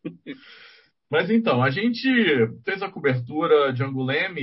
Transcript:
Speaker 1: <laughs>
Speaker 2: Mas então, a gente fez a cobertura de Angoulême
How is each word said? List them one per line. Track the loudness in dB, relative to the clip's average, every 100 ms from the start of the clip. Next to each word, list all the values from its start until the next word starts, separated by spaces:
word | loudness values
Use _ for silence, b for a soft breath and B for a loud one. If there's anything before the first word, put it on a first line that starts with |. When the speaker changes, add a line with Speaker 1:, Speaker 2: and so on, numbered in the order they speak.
| -16
Speaker 1:
<laughs> | -14 -18 B B B B B B _ _
Speaker 2:
Mas | -2 2
então, | 0 2 2
a | 2
gente | 0 -2 -2 0 2 2 2 0 -2
fez | -8 -6
a | -8
cobertura | -2 -2 -2 -4 -4 4 4 4
de | 0
Angoulême | -4 -4 -2 -2 -4 -2